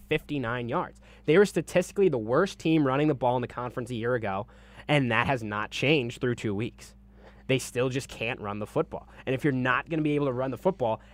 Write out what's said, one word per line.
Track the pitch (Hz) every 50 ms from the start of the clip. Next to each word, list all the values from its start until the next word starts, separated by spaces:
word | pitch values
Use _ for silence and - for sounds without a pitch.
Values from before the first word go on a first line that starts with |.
| - -
fifty-nine | 151 156 - - 147 143 123 113 120 123 120 117
yards. | 135 175 156 - - - - - - - -
They | - 151 190
were | 208
statistically | 190 - 185 151 - - 180 180 - - 196 196 185
the | 143 120
worst | 107 107 123 151 190 196 - -
team | - 165 160 160 147 131
running | 131 143 151 156
the | 143
ball | 120 131 123 123
in | 127
the | 117 110
conference | - - 123 123 - 131 123 110
a | 127
year | 110 110 120 127
ago, | 120 110 101 95 98 107 - - - - - - - - -
and | 151 143 135 120
that | 113 113 120 -
has | 139 120 113
not | 104 104 104 107 -
changed | - - - 127 - 143 120 117 117 -
through | - 123 120
two | - - 110 101
weeks. | 98 120 - - - - - - - - - - - - - - - - -
They | 131 131
still | - - - 123 123 135
just | 123 135 - -
can't | - - 117 113 131 -
run | 104 101 101 104
the | 107 -
football. | - 170 160 - - 80 - - - - -
And | - 131
if | 131 -
you're | 147
not | 131 127 127 127 123 131 - -
gonna | 165 160 151
be | 151 147
able | 143 143 139
to |
run | 123 123 131 135
the | 127 -
football, | - 185 185 - 127 110 113 - - -